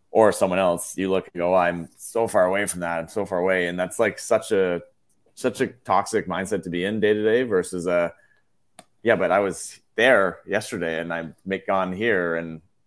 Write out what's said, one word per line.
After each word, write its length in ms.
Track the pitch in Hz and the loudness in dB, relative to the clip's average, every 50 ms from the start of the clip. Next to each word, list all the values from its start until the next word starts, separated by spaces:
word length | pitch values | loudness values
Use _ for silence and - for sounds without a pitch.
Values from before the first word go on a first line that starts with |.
| _ _ | _ _
or 200 | - 110 110 101 | 4 6 6 6
someone 280 | - - 101 92 90 95 | 6 4 0 2 2 2
else, 400 | 95 90 87 85 - - - 87 | 2 2 2 0 -4 -6 -4 -4
you 120 | 95 95 | 0 0
look 160 | 95 92 - - | 0 0 -2 -4
and 80 | - 87 | -4 -2
go, 140 | 87 87 92 | 0 2 4
"I'm 340 | 92 87 87 87 87 82 - _ | 4 4 2 0 -2 -8 -12 _
so 320 | - - - - 113 117 104 | -16 -14 -6 -2 -2 0 2
far 160 | 107 98 90 | 4 4 4
away 220 | 90 95 101 101 | 4 2 0 -2
from 140 | 90 - 87 | -2 -4 -4
that. 180 | 87 85 85 82 | -4 -4 -4 -4
I'm 100 | 82 - | -6 -6
so 160 | - 107 98 | -6 -6 -4
far 140 | - 95 87 | -2 -2 0
away." 300 | 90 95 92 90 87 87 | 2 2 2 2 0 -2
And 120 | 90 90 | -2 -4
that's, 180 | 92 90 - - | -4 -4 -2 0
like, 200 | 113 101 - - | 0 0 -2 -4
such 340 | - - 107 - - - | -2 0 0 0 2 0
a, 300 | 107 98 95 90 87 85 - - _ _ _ _ _ _ _ _ _ | 0 2 2 2 0 -4 -6 -10 _ _ _ _ _ _ _ _ _
such 260 | - - 123 - - | -6 -4 -4 -2 -2
a 60 | 123 - | -4 -4
toxic 580 | - _ _ - 95 98 98 - 110 101 85 90 | -4 _ _ 0 2 2 2 0 -2 -2 -2 -2
mindset 360 | 85 90 95 92 107 90 - | -4 -6 -4 -4 -4 -6 -4
to 40 | 90 | -6
be 160 | 82 87 92 | -4 -4 -4
in 160 | 101 110 107 | -2 -2 0
day 140 | 107 104 107 | 2 2 2
to 80 | 107 107 | 2 2
day 200 | 110 113 123 131 | 2 2 2 0
versus, 420 | 117 101 90 85 - 92 90 82 | 0 0 0 0 -2 -6 -6 -2
uh, 240 | 90 87 87 85 82 - _ _ _ _ _ _ _ _ _ _ _ _ - - _ _ _ | 0 0 0 0 0 -4 _ _ _ _ _ _ _ _ _ _ _ _ -20 -20 _ _ _
"Yeah, 140 | - 113 107 | 0 2 2
but 140 | 85 95 85 | 2 2 2
I 80 | 90 101 | 2 2
was 420 | 101 95 82 - - - - - _ _ _ | 0 0 -4 -8 -12 -14 -16 -18 _ _ _
there 460 | 110 117 135 127 101 98 90 - - - | 2 4 6 6 4 4 2 -2 -6 -8
yesterday 540 | - 95 110 - - 117 87 85 82 82 82 | -4 -4 -4 -4 -6 -6 -6 -4 -4 -4 -4
and 140 | 82 85 85 | -6 -6 -6
I 140 | 82 82 78 - _ _ | -8 -8 -10 -14 _ _
make 240 | 95 98 92 - 101 | -6 -6 -6 -2 -2
on 240 | 98 95 92 92 92 | -2 0 -2 -2 -4
here 420 | 98 113 120 104 90 87 85 82 | -2 -2 0 0 0 0 -2 -2
and, 240 | 82 85 82 80 80 - _ _ _ _ | -4 -6 -8 -12 -14 -18 _ _ _ _